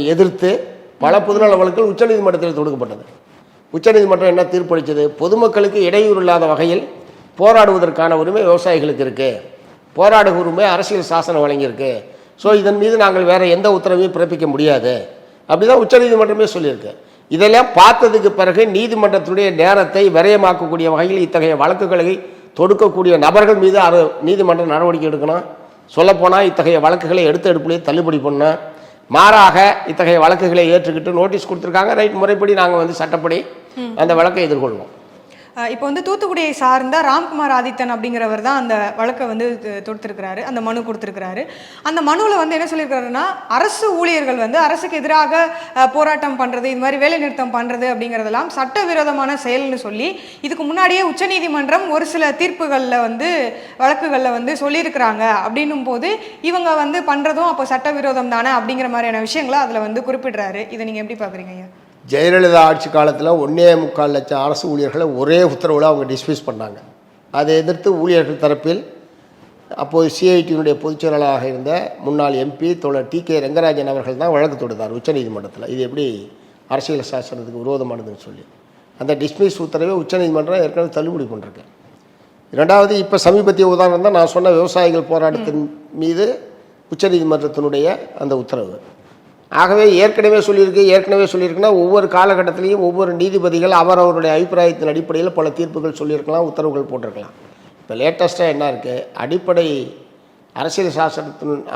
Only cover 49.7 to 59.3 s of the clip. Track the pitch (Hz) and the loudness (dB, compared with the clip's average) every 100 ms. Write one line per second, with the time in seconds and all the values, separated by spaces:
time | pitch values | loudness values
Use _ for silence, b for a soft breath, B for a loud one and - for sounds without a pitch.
49.7 | 254 214 214 311 - B B 285 320 294 | -6 -8 -8 -8 -8 B B -10 -8 -6
50.7 | 339 359 370 359 - 370 381 330 294 277 | 0 0 0 -2 -2 -4 -4 -4 -4 -2
51.7 | 339 370 302 311 330 302 294 359 349 311 | -2 -2 -4 -4 -2 -2 -2 -4 -4 -4
52.7 | 277 254 240 226 233 330 330 240 - B | -2 -2 -2 -2 -4 -4 -4 -6 -8 B
53.7 | B 262 294 320 269 254 233 240 269 285 | B -2 0 -2 -2 -2 -4 -6 -4 -4
54.7 | 302 320 294 226 214 220 208 202 233 294 | -4 -4 -2 -2 -2 -2 -2 -4 -4 -6
55.7 | 294 254 240 330 440 B B 320 359 339 | -6 -6 -6 -6 -8 B B -6 -4 -2
56.7 | 311 285 349 311 285 302 302 339 277 262 | -2 -2 -4 -4 -2 -2 -2 -2 -2 -4
57.7 | 262 294 285 277 254 247 233 247 254 226 | -4 -4 -4 -4 -4 -4 -2 -2 -2 -2
58.7 | 262 254 240 233 220 220 | -4 -4 -4 -4 -4 -6